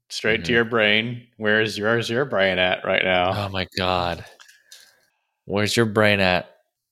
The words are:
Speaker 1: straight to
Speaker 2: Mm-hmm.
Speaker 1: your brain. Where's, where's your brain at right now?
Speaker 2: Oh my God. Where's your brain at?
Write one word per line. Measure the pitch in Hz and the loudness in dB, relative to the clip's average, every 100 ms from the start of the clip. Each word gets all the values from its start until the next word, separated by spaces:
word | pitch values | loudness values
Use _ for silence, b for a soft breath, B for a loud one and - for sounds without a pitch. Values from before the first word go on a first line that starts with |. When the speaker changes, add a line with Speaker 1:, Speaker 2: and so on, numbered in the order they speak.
| _ | _
Speaker 1:
straight | - 110 113 | -6 -2 -2
to | |
Speaker 2:
Mm-hmm. | 123 | 0
Speaker 1:
your | 117 113 | 0 2
brain. | 117 107 107 120 120 - _ | 2 2 2 0 -10 -14 _
Where's, | 107 107 110 101 | 0 0 0 -2
where's | 107 117 110 | -2 0 -2
your | 117 139 | -4 -2
brain | 101 95 90 | 0 2 2
at | 92 - 95 | 0 0 0
right | 95 | 0
now? | 92 90 90 98 101 | 2 2 0 -2 -4
Speaker 2:
Oh | |
my | 95 90 98 | -6 -6 -4
God. | 92 90 87 85 - b b b b b b b b b _ _ - | -2 0 -2 -6 -12 b b b b b b b b b _ _ -6
Where's | 98 104 120 | -4 0 0
your | 113 | 2
brain | 107 107 101 | 2 2 4
at? | 92 90 - _ _ _ _ | 2 0 -2 _ _ _ _